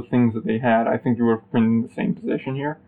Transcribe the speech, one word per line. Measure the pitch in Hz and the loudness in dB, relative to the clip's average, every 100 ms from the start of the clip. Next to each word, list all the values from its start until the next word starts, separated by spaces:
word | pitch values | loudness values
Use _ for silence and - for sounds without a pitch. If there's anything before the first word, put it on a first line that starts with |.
the | - | 2
things | 123 120 | 2 2
that | 110 | 0
they | 117 113 | -2 0
had. | 123 113 117 | 2 2 2
I | 123 | -2
think | 131 117 | -2 0
you | 117 | 2
would | 113 | 0
have | - | -2
been | 123 | 0
in | 113 113 | 2 0
the | - | -2
same | - - | -4 -4
position | - 226 - - | -4 -4 -6 -4
here. | 135 147 - | -6 -6 -8